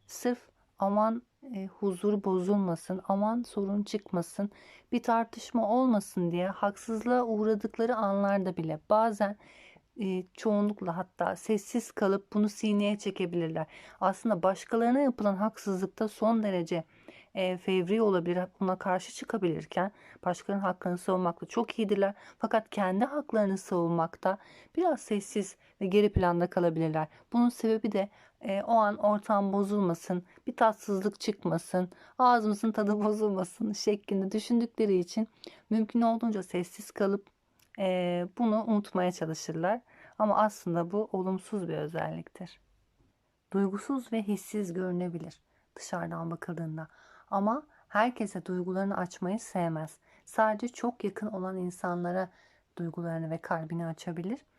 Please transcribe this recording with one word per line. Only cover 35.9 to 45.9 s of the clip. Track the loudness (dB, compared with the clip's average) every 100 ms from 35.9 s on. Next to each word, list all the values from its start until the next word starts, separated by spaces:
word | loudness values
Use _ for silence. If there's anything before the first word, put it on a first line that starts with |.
| 2
olduğunca | 2 2 0 -2
sessiz | -2 -4 -4 -8 -16
kalıp, | -2 0 0 -4 _ _ _ _ -4
e, | 0 0 0 0 -2 0
bunu | 0 2
unutmaya | 2 0 0 0 0
çalışırlar. | -2 -4 -6 -6 -2 0 -2 -6 -20 -20 -2
Ama | 2 4
aslında | 2 0 -2 0 0
bu | -2 -2
olumsuz | -2 -2 -4 -4 -6 -4
bir | -4
özelliktir. | -4 -4 -6 -6 -12 -16 -18 -18 _ _ _ _ _ _ _ _ _
Duygusuz | 0 0 0 -4 -4 -2
ve | -4
hissiz | -2 -4 -4 -6 -4
görünebilir | -4 -2 -2 -4 -6 -10 -14 _ _ _ -18
dışarıdan | -8